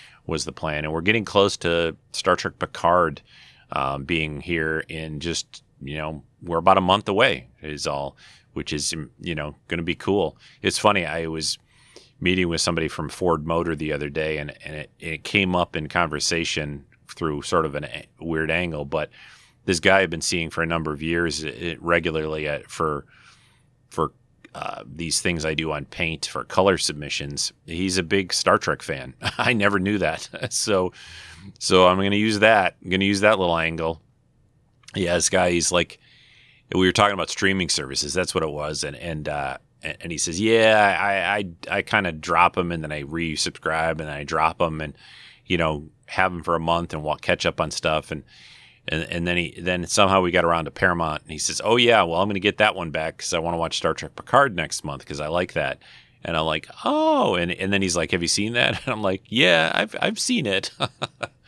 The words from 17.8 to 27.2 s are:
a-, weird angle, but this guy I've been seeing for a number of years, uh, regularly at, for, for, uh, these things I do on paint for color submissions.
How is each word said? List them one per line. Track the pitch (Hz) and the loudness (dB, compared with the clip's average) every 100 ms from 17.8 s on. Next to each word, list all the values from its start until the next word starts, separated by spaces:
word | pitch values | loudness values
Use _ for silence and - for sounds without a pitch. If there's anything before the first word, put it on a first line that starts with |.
| 69 | -8
a-, | 76 - _ | -12 -16 _
weird | 82 80 78 | -4 -2 0
angle, | 82 87 76 71 | 0 -2 -6 -4
but | 78 76 - - - _ _ - | -4 -4 -10 -20 -20 _ _ -2
this | 85 | 2
guy | 95 95 | 6 6
I've | 90 | 4
been | 82 | -2
seeing | - 87 80 | -4 -4 -4
for | - | -4
a | 82 | -2
number | 85 78 | -2 -2
of | 73 | -4
years, | 80 85 85 73 78 | -2 0 0 -2 -8
uh, | - 87 80 | -8 -8 -6
regularly | 82 87 82 80 78 78 76 | 0 2 2 -2 -4 -4 -4
at, | 71 - | -6 -8
for, | - 80 71 - _ - - _ _ _ _ _ | -4 -2 -4 -10 _ -20 -20 _ _ _ _ _
for, | - 78 - _ _ - - | -4 -4 -4 _ _ -20 -12
uh, | - - 57 | -10 -10 -14
these | 78 82 - | -10 -4 -2
things | 92 82 80 | -2 -2 -2
I | |
do | 78 78 | -2 -4
on | 76 69 | -6 -8
paint | - 82 80 - | -6 -6 -4 -8
for | - | -10
color | - - 98 82 | -2 2 4 4
submissions. | - 73 71 - | 0 -6 -8 -8